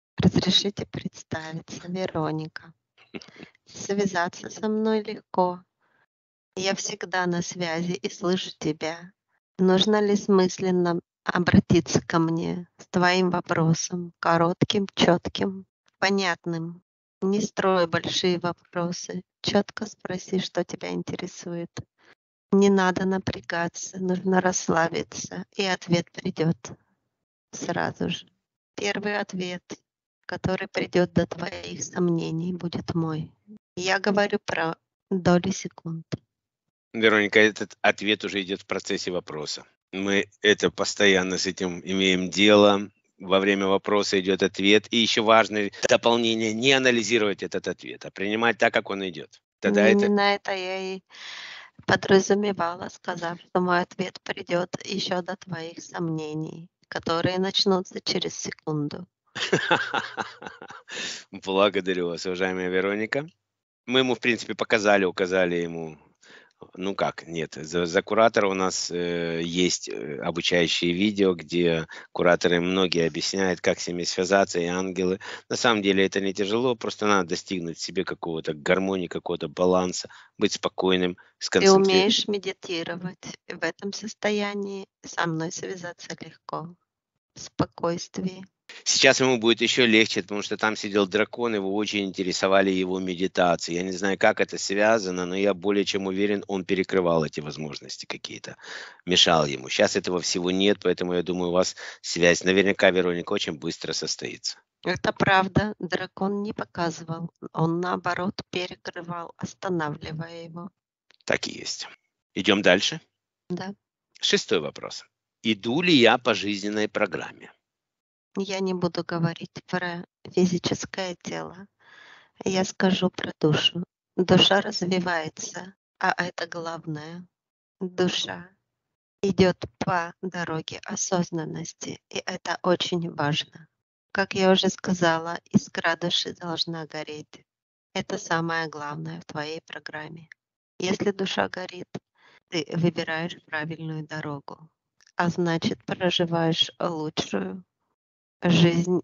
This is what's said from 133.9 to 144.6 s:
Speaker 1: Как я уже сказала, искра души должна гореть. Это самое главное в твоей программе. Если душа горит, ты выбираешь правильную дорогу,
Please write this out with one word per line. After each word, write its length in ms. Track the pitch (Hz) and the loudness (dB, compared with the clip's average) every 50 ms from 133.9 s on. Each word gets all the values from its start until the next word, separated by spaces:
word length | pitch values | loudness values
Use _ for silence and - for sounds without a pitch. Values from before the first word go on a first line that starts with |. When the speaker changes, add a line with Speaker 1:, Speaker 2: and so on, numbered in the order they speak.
| _ _ _ _ | _ _ _ _
Speaker 1:
Как 220 | - 196 196 - - | -4 -4 -4 -2 0
я 180 | 196 190 185 | 2 4 4
уже 180 | 190 190 190 196 | 6 4 4 0
сказала, 680 | - - - - 185 180 175 165 160 160 165 170 170 - _ _ | -2 -2 -4 -4 -2 2 2 2 2 0 -2 -6 -8 -10 _ _
искра 440 | - - - - - - - 170 165 | 0 0 0 0 -8 -4 -2 -2 -2
души 380 | - 180 175 - - - 185 180 | 0 -2 -2 -2 -2 -2 -4 -8
должна 540 | - 175 170 160 156 - 170 165 165 156 | -10 -8 -6 -4 -4 -4 -6 -6 -10 -10
гореть. 580 | 143 - 151 151 151 151 151 151 _ - - _ _ _ _ _ _ _ _ _ _ - | -10 -10 -10 -10 -10 -12 -14 -14 _ -20 -20 _ _ _ _ _ _ _ _ _ _ -6
Это 240 | 190 - - 196 | -6 -6 -4 -6
самое 500 | 190 - - 170 165 165 165 165 165 165 | -6 -4 -2 0 0 0 0 -2 -2 -4
главное 520 | 156 156 151 147 147 147 160 160 160 165 175 | -4 -6 -10 -10 -8 -8 -8 -8 -10 -10 -12
в 40 | - | -12
твоей 360 | - - 151 147 156 160 165 | -10 -8 -8 -8 -8 -8 -10
программе. 640 | _ - - 151 - - - 156 151 160 160 165 160 _ - _ _ _ _ _ _ _ _ - | _ -14 -18 -16 -14 -14 -12 -12 -12 -14 -16 -18 -20 _ -20 _ _ _ _ _ _ _ _ -4
Если 320 | 180 180 202 - - 202 | -2 -2 -2 0 0 -2
душа 380 | 196 196 190 180 - 196 196 185 | -2 -2 -4 -4 0 -2 -2 -2
горит, 400 | - 185 185 - - 180 - _ - - _ _ _ _ _ _ _ _ _ - | -2 -8 -10 -10 -12 -14 -14 _ -14 -16 _ _ _ _ _ _ _ _ _ -6
ты 160 | 185 165 - - - | -6 -6 -4 -4 -2
выбираешь 640 | 165 170 170 160 170 165 165 160 160 170 170 - - _ | 0 0 0 0 0 -4 -4 -4 -4 -4 -6 -8 -12 _
правильную 640 | - 156 156 151 160 160 160 160 160 160 156 151 | -8 -6 -6 -6 -6 -8 -8 -8 -8 -8 -8 -8
дорогу, 640 | - 156 156 151 151 143 143 - - - - | -8 -10 -10 -8 -8 -10 -10 -12 -16 -18 -18